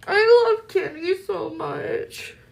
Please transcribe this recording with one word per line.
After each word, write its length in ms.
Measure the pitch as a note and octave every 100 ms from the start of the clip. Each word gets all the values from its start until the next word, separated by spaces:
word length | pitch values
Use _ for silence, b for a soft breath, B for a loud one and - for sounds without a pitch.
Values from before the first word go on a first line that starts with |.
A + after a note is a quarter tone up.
| -
I 480 | G4 A4+ A#4+ A4+ G#4+
love 100 | -
Kenny 480 | F#4+ - D4+ E4 F#4+ -
so 240 | F#4 -
much. 840 | - C#3+ C#3+ - - - - - - _